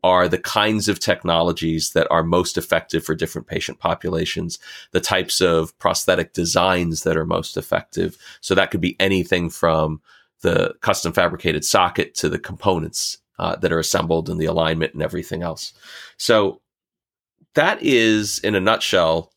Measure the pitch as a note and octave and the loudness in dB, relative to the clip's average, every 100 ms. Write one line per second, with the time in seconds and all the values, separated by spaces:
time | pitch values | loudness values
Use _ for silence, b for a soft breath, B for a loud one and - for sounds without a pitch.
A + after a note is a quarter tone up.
0 | F2+ F#2 F2 F2+ - G#2+ G#2+ A2 G#2 F#2+ | 6 4 4 0 0 0 2 2 0 0
1 | - F2+ E2+ E2 E2+ E2 D#2+ D#2+ - E2+ | 0 0 2 2 2 0 0 0 0 0
2 | - E2 E2 F2 F2 - - E2 - E2+ | 2 2 4 2 2 -4 0 -2 0 -4
3 | - D#2+ D#2+ - - D2+ - - E2+ - | -2 -4 -4 -6 -6 -6 -6 -4 -4 -2
4 | F2 E2 D#2+ E2+ E2+ - B B B F#2 | -4 -4 -4 -6 -8 -10 B B B -4
5 | - F#2 F2 - F2+ E2 E2 _ - F2+ | 0 -2 -2 2 4 2 0 _ -2 0
6 | - F2+ D#2+ - E2 F2 F#2 F2+ E2+ D#2+ | 2 0 0 -4 0 2 4 2 0 -2
7 | E2 D#2+ E2 E2+ - - - - - F2 | 0 0 0 -2 -2 -8 -4 -4 -4 -4
8 | F2 - B B - F#2+ F#2 F2+ F2+ - | -4 -6 B B 0 2 2 0 -2 0
9 | F#2+ F#2+ E2+ F2+ E2+ - E2+ D#2+ D#2 D#2 | 2 2 2 -2 -2 0 2 2 0 -4
10 | b b b _ F2 E2+ F2 - - F#2+ | b b b _ 0 2 0 -2 -2 0
11 | F2 F2+ F2 F2 - D2+ - G#2 F2 - | 0 0 0 0 -2 -2 0 2 2 0
12 | - - D#2+ E2 - F#2 G2+ F2 D#2+ - | -4 -2 -4 -4 -8 -2 0 0 -2 -6
13 | - - _ - E2+ F2 F2 E2 D#2 F2+ | -8 -10 _ -6 -6 -2 0 0 0 -2
14 | E2 E2 E2+ E2+ D#2+ E2 D#2+ D#2+ E2 D#2+ | 0 0 0 -2 -2 0 0 0 -4 -4
15 | D#2+ E2+ - E2+ F2 D#2+ - B B B | -6 -6 -8 -8 -8 -8 -14 B B B
16 | B B - A2+ G2 - _ _ _ _ | B B 2 2 2 -4 _ _ _ _
17 | _ _ _ _ _ - E3 G#3+ C3 B2 | _ _ _ _ _ 0 0 0 2 4
18 | A2+ G#2+ G2+ - G#2 G2+ F#2+ A2 - F#2 | 4 2 0 -4 0 2 2 0 2 2
19 | E2 E2 - | 4 0 -4